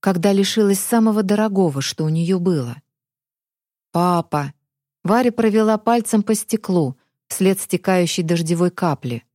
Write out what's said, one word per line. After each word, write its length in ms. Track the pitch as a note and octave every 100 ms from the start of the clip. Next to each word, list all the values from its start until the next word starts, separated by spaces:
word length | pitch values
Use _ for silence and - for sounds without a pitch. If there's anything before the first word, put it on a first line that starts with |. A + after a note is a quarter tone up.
когда 320 | - F3+ G3+
лишилась 480 | G3 G3 - G3+ G3
самого 420 | - A#3 A3 G#3+
дорогого, 580 | F#3+ G#3 A3 G3 F3+ C3+
что 220 | C3+ -
у 60 | D#3
неё 300 | D#3+ E3+ F#3
было. 360 | F3 E3 A#2+ A#2+ _ _ _ _ _ _ _ _ _ _ _
"Папа!" 600 | E3+ F3 F3 E3 D3+ C#3+ - _ _ _ _ -
Варя 260 | A3 B3
провела 460 | A#3 A3 G#3+ A3 A3
пальцем 460 | A3 A#3+ A3+ A3
по 120 | G#3 G#3+
стеклу, 640 | - A3 - F3+ C#3 B2+ _ _ _
вслед 280 | - F#3+ F#3+
стекающей 600 | - F3 F#3 F#3 F3 -
дождевой 480 | E3 E3+ E3 E3+ F3+
капли. 540 | F3 F3 C#3+ B2+ A#2 _